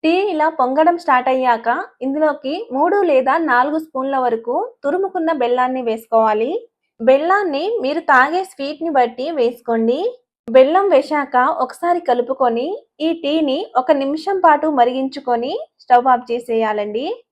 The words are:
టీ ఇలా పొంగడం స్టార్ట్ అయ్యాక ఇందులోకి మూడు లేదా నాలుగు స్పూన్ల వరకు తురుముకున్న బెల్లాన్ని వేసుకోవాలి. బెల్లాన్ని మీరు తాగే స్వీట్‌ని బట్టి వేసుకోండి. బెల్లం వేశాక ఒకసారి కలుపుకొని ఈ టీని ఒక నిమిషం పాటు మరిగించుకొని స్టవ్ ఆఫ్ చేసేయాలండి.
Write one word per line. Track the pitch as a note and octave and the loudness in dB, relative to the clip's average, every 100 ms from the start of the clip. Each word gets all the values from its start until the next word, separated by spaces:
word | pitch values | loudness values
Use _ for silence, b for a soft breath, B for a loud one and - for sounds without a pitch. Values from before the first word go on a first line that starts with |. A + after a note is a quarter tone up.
టీ | D#4+ F4 G4+ | 2 0 0
ఇలా | D#4+ D#4 | 0 -2
పొంగడం | D#4+ B3 C4+ D#4+ E4+ | 0 -2 2 2 2
స్టార్ట్ | - B3+ B3+ | 0 0 2
అయ్యాక | C4 B3+ A3+ A3+ C4 G4 _ | 0 0 0 0 -4 -6 _
ఇందులోకి | C4 C#4 D#4 D4 C4 E4 A#4 | -6 -2 -2 -2 -6 -8 -6
మూడు | C4 E4 G4+ | -2 0 2
లేదా | F4+ C4+ C4 D4+ | 2 2 2 0
నాలుగు | D#4 A#3+ C#4 D#4 | 2 2 2 -2
స్పూన్ల | D#4+ C4 C4+ C4+ | -6 -8 -4 -2
వరకు | B3 A3+ A3+ C#4 B4 _ | -2 -2 -4 -4 -4 _
తురుముకున్న | C#4 F4+ G4 F#4 D#4+ | -4 -2 -2 -2 -2
బెల్లాన్ని | D#4+ B3 B3 B3+ C4 | 0 0 0 0 -2
వేసుకోవాలి. | A#3 A3+ - A3+ A3 G#3+ A#3+ G#4 A#4+ _ _ _ | -4 -6 0 2 2 0 -2 -4 -10 _ _ _
బెల్లాన్ని | A3+ C4+ D#4+ G4 G4 C#4 F4+ A#4 | 2 2 4 0 0 -2 -4 -2
మీరు | C4 D4+ | -2 -4
తాగే | E4 C4 C#4 F4 | 2 4 4 0
స్వీట్‌ని | F#4 - C#4 D4+ D#4+ | -6 -8 -10 -6 -2
బట్టి | C#4 B3 A#3 C#4 | 0 0 -2 -6
వేసుకోండి. | D#4+ A#3+ A#3+ - A3+ A3+ C4+ G#4 B4 _ _ - | -2 -2 -2 -4 -2 0 0 -4 -8 _ _ 2
బెల్లం | A#3+ C4 F4 G4 | 4 6 4 4
వేశాక | D4 C#4+ D4+ C#4 B3+ B3+ - | 2 2 -4 0 0 0 0
ఒకసారి | C4 - E4+ F4 | -6 -4 -2 -2
కలుపుకొని | F4 A#3+ A#3+ C4 B3+ A#3 C#4 G#4+ _ _ | 0 -2 -2 0 0 0 -4 -6 _ _
ఈ | D#4 | -4
టీని | E4 D4 D#4+ D4+ C4+ G#4+ B3 | -2 -2 0 0 -2 -2 -4
ఒక | C4 | 0
నిమిషం | D4 C4+ D#4 F#4+ G4 | 0 0 -4 -4 2
పాటు | F4 D4 D#4 | 4 4 2
మరిగించుకొని | C#4+ A#3+ C4 C4+ C#4 C4+ A#3 B3 G#4 D#5+ _ | 2 2 2 -4 -6 -4 -2 -2 -6 -10 _
స్టవ్ | _ B3 C4 | _ 4 4
ఆఫ్ | B3 A#3+ | 0 0
చేసేయాలండి. | A#3+ A#3 A3+ A3 G#3 G#3 G#3 D4+ A#4+ _ | -6 -2 -2 0 -2 -4 -4 -6 -8 _